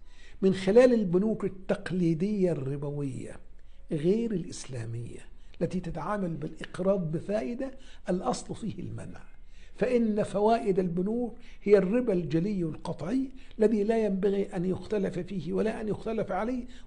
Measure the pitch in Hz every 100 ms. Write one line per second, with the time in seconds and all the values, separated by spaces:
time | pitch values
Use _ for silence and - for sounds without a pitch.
0 | - - - - 190 185 190 226 254 233
1 | 190 180 220 214 190 - - - - 180
2 | 165 156 202 208 180 151 135 143 147 143
3 | 139 120 113 - - - - - - 151
4 | 165 220 233 185 - - - 127 113 117
5 | 117 - - - - - 175 180 165 156
6 | 165 208 175 151 156 - - - 185 202
7 | 160 165 - 214 254 233 262 - - -
8 | - 185 240 - - - 220 - 113 110
9 | 92 85 - - - - - - 247 247
10 | 226 208 - 196 214 233 202 190 185 170
11 | 190 233 233 - - - 196 202 180 247
12 | 240 180 151 160 196 196 165 - - -
13 | 156 262 269 - - - 214 220 208 226
14 | 208 190 202 196 196 190 185 175 - 214
15 | 190 175 180 196 151 190 214 240 220 175
16 | 220 220 - 185 220 254 - -